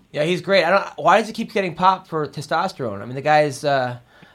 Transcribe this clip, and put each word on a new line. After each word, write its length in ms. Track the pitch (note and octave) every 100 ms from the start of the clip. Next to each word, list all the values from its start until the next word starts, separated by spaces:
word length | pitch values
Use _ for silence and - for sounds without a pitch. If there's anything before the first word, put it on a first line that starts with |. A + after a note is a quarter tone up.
| _
Yeah, 120 | -
he's 160 | D3+ F3
great. 240 | F#3 G3
I 60 | D#3+
don't. 160 | F#3+ - -
Why 220 | D3+ G3
does 80 | G#3+
he 60 |
keep 200 | A3 A3
getting 220 | G#3 F#3+
popped 340 | D#3 F#3 F#3 -
for 180 | D#3+ D3
testosterone? 720 | - C#3+ D#3+ F#3 - B2+ G2
I 20 |
mean, 100 | A2 B2+
the 60 |
guy's, 420 | C#3 D3+ D3+ B2
uh, 340 | D3 C#3 B2+ A#2+ _ _ -